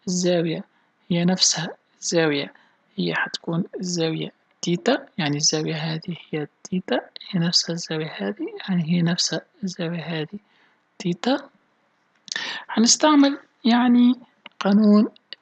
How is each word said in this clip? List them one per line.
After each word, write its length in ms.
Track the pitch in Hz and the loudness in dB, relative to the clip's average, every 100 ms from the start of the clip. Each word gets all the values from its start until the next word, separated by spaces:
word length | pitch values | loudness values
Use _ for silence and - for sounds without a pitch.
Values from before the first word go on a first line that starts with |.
| - | -6
الزاوية 580 | 180 180 175 165 160 - _ _ _ - | -2 0 2 0 -4 -8 _ _ _ -4
هي 140 | 170 | 0
نفسها 440 | 175 185 - - 160 - _ _ | 2 2 2 0 -4 -10 _ _
الزاوية، 520 | - 170 160 143 170 - _ _ _ - | -2 2 2 0 -4 -12 _ _ _ -6
هي 180 | 175 | -4
حتكون 500 | 151 - - - 170 202 - | -2 -4 -6 -4 -4 -4 -6
الزاوية 520 | 185 175 160 160 156 - _ _ | -6 -2 -2 -4 -8 -12 _ _
تيتا، 440 | - 175 - 285 - - | -2 0 2 0 -2 -6
يعني 180 | 151 147 | -2 0
الزاوية 400 | 156 156 156 160 | 0 0 -2 -4
هذه 400 | 160 160 - 160 - | -6 -6 -8 -12 -8
هي 160 | 160 147 _ | -8 -8 _
تيتا، 360 | - 185 - 254 - - - | -8 -6 -2 -4 -6 -14 -6
هي 100 | 180 | -2
نفسها 340 | 170 175 - | 0 0 -2
الزاوية 380 | 170 - 160 156 - | -6 -6 -6 -6 -6
هذه، 300 | 202 208 339 415 - | -8 -6 -10 -10 -4
يعني 160 | 180 156 | -2 0
هي 100 | 175 | 0
نفسها 380 | 170 175 - 165 - _ | 2 0 -2 -4 -8 _
الزاوية 380 | 190 175 165 170 | -10 -6 -6 -6
هذه 360 | 151 165 170 208 - _ _ _ _ - | -6 -6 -8 -10 -18 _ _ _ _ -6
تيتا. 500 | 175 175 - 277 - _ _ _ _ _ _ _ - - - - - | -4 -2 -2 -2 -4 _ _ _ _ _ _ _ -16 -12 -10 -10 -6
حنستعمل 720 | - 233 - 302 294 277 285 - _ | 0 2 4 6 6 4 2 -10 _
يعني 500 | - 240 247 240 240 247 - _ - - | 2 4 4 6 6 4 -4 _ -20 -4
قانون 480 | 196 202 214 208 247 - _ - | 2 6 6 6 4 -2 _ -16